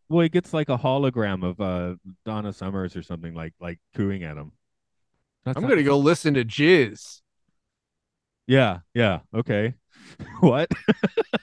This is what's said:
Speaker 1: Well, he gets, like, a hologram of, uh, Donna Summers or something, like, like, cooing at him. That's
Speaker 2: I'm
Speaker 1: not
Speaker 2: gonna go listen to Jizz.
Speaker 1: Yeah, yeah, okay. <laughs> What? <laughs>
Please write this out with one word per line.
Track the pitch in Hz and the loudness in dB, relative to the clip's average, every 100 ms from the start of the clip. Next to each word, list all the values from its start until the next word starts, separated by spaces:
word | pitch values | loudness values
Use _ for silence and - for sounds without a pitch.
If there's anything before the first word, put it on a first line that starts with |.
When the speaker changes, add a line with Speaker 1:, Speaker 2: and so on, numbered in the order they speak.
| - | -2
Speaker 1:
Well, | 165 | 2
he | 165 | 2
gets, | 175 - | 0 -2
like, | 160 151 | -4 -2
a | 123 | 0
hologram | 131 139 135 120 104 92 90 | 0 0 0 0 -2 -2 -4
of, | 90 | -4
uh, | 98 90 87 90 95 92 110 | -4 -4 -6 -10 -16 -16 -10
Donna | 107 104 | -8 -8
Summers | 98 95 98 90 90 | -8 -8 -6 -6 -8
or | |
something, | - 85 82 82 | -12 -12 -12 -12
like, | 82 - | -12 -12
like, | 87 85 _ | -14 -14 _
cooing | - 98 98 | -6 -4 -4
at | 82 73 | -10 -14
him. | 73 _ _ _ _ _ _ _ _ _ 131 | -16 _ _ _ _ _ _ _ _ _ -10
That's | 139 | -4
Speaker 2:
I'm | |
Speaker 1:
not | 240 | 0
Speaker 2:
gonna | 202 | 2
go | 143 143 | 4 4
listen | 143 170 156 139 | 4 2 2 0
to | 113 | 0
Jizz. | 123 151 180 113 - - - _ _ _ _ _ _ _ _ _ _ _ _ - | 2 6 6 4 -2 -20 -20 _ _ _ _ _ _ _ _ _ _ _ _ 2
Speaker 1:
Yeah, | 135 117 87 - | 4 4 0 -6
yeah, | 120 113 82 - | 0 2 0 -4
okay. | 113 - 104 110 - _ _ - | -6 -2 0 -2 -6 _ _ -20
<laughs> | - - - | -18 -12 2
What? | 131 127 170 - | 4 4 -2 -2
<laughs> | - - - - - - | 0 0 0 -4 -4 -6